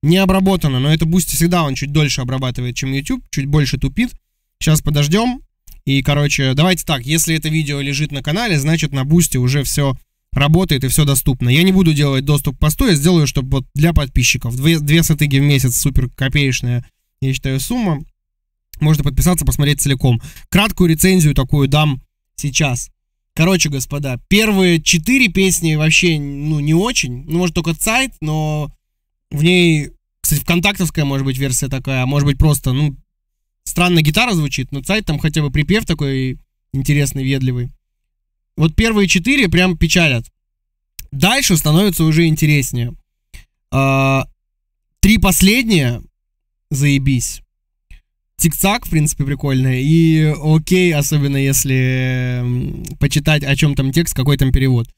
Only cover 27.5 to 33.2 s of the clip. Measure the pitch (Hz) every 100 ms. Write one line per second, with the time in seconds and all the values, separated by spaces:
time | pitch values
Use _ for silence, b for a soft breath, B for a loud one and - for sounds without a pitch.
27.5 | 160 160 165 214 233 262 - 156 156 156
28.5 | 151 147 - _ _ _ _ _ 147 156
29.5 | 180 175 160 143 - _ _ - 143 -
30.5 | 170 185 202 170 - 143 135 135 127 139
31.5 | 131 135 135 127 131 127 143 143 143 156
32.5 | 147 - 127 151 139 _ _